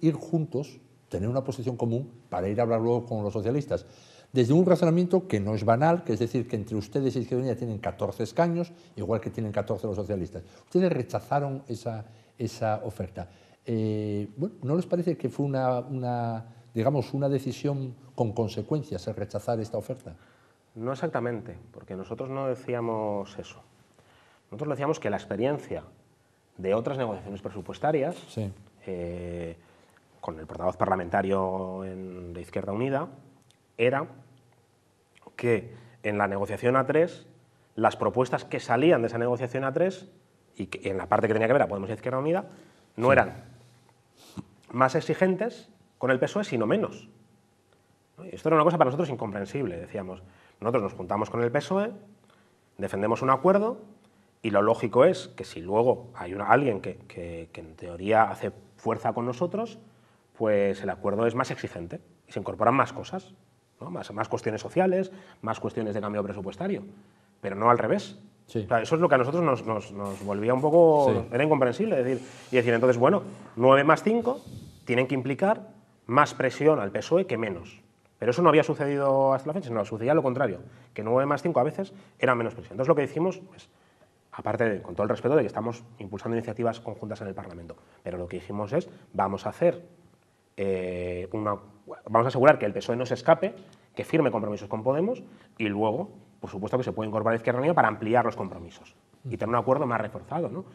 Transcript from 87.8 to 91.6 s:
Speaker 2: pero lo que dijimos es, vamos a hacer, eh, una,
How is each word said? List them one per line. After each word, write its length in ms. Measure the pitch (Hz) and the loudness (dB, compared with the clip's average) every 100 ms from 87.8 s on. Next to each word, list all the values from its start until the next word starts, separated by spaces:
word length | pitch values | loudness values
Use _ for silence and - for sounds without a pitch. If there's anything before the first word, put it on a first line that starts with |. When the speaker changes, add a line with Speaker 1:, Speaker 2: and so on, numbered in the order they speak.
| _ _ | _ _
Speaker 2:
pero 160 | 90 90 | -10 -8
lo 120 | 90 | -8
que 80 | 92 | -10
dijimos 340 | - 101 101 | -8 -6 -4
es, 160 | 143 - - - | -4 -4 -10 -6
vamos 320 | 98 98 98 107 | -2 -2 -2 -6
a 40 | |
hacer, 360 | - 170 - - - _ _ _ _ _ - | 0 0 0 -6 -20 _ _ _ _ _ -6
eh, 720 | 98 92 92 90 87 90 92 | -2 -2 -4 -4 -6 -6 -6
una, 240 | 110 107 101 | -4 -2 -4